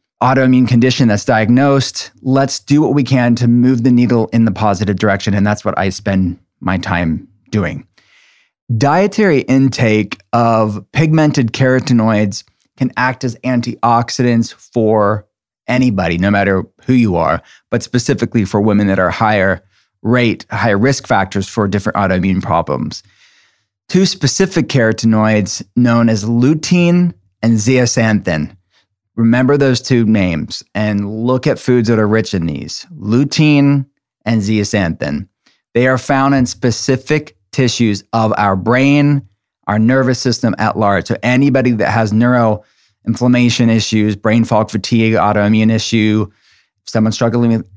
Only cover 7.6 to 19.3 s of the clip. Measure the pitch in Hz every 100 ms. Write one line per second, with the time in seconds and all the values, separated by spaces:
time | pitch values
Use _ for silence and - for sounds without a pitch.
7.6 | 87 - - _ _ _ _ _ _ _
8.6 | - 113 139 170 202 202 208 139 - 135
9.6 | 135 - 113 107 101 - _ 120 117 113
10.6 | 107 101 - - 160 156 151 143 117 -
11.6 | 131 127 131 117 110 107 104 95 - _
12.6 | _ - 127 - 127 123 127 120 127 123
13.6 | 117 - 117 120 117 - 123 117 113 -
14.6 | _ 120 110 107 104 104 - _ _ _
15.6 | - 127 127 95 85 87 98 101 101 95
16.6 | - _ - 127 110 85 78 82 - -
17.6 | _ 120 - 123 - 117 117 120 95 104
18.6 | 107 101 101 95 90 90 110